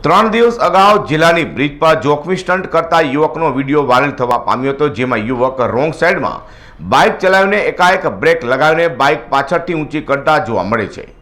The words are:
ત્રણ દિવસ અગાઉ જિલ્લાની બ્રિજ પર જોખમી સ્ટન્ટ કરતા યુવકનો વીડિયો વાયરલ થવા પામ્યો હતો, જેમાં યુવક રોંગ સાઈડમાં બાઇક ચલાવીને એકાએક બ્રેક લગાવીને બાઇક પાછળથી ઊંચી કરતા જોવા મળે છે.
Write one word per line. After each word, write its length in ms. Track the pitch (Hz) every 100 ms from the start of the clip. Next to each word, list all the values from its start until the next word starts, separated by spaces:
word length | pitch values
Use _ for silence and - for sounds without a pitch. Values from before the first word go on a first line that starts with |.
ત્રણ 280 | 147 180 220
દિવસ 260 | 220 233 -
અગાઉ 360 | 170 180 196 208 -
જિલ્લાની 420 | 156 165 170 147
બ્રિજ 220 | 104 143 143
પર 160 | 160 160
જોખમી 360 | 139 147 165 185
સ્ટન્ટ 340 | 185 185 -
કરતા 320 | 160 165 165 160
યુવકનો 440 | 139 156 156 160
વીડિયો 320 | 131 139 147 143
વાયરલ 280 | 123 143
થવા 240 | 135 123 123 -
પામ્યો 260 | 110 131
હતો, 160 | 139 147
જેમાં 360 | 110 127 117 107
યુવક 340 | 127 127 131 113
રોંગ 220 | 113 156
સાઈડમાં 460 | - 165 175 107 58 - - - - 90
બાઇક 300 | 127 196 220
ચલાવીને 400 | 185 190 196 208
એકાએક 420 | 139 - 180 185 180 98
બ્રેક 200 | 156 165
લગાવીને 520 | 117 131 151 160 170 127
બાઇક 320 | 139 151 -
પાછળથી 460 | 135 135 175 170 165
ઊંચી 220 | 151 151
કરતા 360 | 147 139 135 156 120
જોવા 180 | 107
મળે 240 | 90 113 98
છે. 160 | - - -